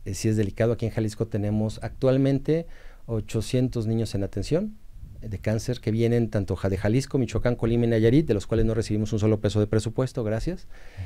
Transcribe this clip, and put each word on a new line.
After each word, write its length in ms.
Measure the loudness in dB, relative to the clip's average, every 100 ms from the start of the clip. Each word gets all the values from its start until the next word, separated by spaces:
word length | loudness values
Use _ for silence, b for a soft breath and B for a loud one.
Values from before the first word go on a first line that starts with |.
eh, 100 | -8
sí 140 | -2 0
es 80 | 2
delicado. 360 | 0 2 0
Aquí 140 | 0 -2
en 60 |
Jalisco 340 | -2 -2 -2 -4
tenemos 540 | -2 0 0 0 -4
actualmente 840 | -8 0 2 4 4 2 0 -2 -2 b b b b
ochocientos 800 | -4 -2 -2 0 0 0 0 0
niños 260 | 0 0
en 80 | -2
atención 540 | -4 -4 0 0 -2 -8 -16 -16 -16 -12
de 180 | -10 -4
cáncer 420 | -2 0 -2 -4
que 100 | 0
vienen 400 | 2 4 4 2
tanto 260 | 0 -2 0
ja-, 120 | 0
de 100 | 0
Jalisco, 400 | 2 2 0 0
Michoacán, 380 | 0 0 0 0
Colima 280 | 2 2
y 40 | 4
Nayarit, 380 | 4 6 6 4
de 80 |
los 120 | 0 0
cuales 180 | 2 2
no 60 |
recibimos 400 | 2 0 0 0
un 60 | 2
solo 220 | 2 2
peso 200 | 2 2
de 60 | 2
presupuesto, 580 | 2 0 -2 -2 -2
gracias, 420 | -2 -2 -2 -4 -8 B B -12